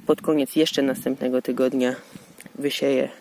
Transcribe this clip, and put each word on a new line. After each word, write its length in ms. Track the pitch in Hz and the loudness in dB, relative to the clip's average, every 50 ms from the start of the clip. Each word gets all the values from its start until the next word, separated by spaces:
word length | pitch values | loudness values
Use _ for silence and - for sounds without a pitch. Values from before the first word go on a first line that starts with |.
| - | 0
pod 160 | - 151 - | 0 0 0
koniec 340 | - - 156 147 135 - - | 2 0 2 2 2 2 2
jeszcze 260 | 156 156 - - 143 | 2 2 2 2 0
następnego 600 | 139 135 127 131 - 135 131 - 135 127 127 127 | 0 0 0 -2 -2 -4 -2 -2 -2 0 0 0
tygodnia 540 | - - 123 127 131 127 135 131 127 123 127 - - - - - - - - - - - - | -2 -2 0 0 0 2 2 2 0 0 -2 -4 -10 -20 -20 -20 -20 -20 -20 -20 -20 -18 -10
wysieję 540 | - 143 143 - - 139 139 135 123 - - - - | -6 -4 -4 -2 0 0 2 2 2 0 -2 -6 -12